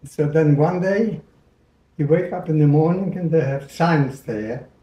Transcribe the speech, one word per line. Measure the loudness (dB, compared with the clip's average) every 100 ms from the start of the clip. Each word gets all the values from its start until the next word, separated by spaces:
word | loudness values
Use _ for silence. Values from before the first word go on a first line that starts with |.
So | -20 -4 0
then | 2 4 4
one | 2 0
day, | -2 0 -2 -4 -14 _ _ _ _ _ _ _
you | 0
wake | 0 0
up | -8 -4
in | 2
the | 4
morning | 4 2 0 -2 -4
and | 0
they | 0
have | 0 -4 -8
signs | -4 0 2 0 -4
there. | -10 -8 -8 -10 -14 _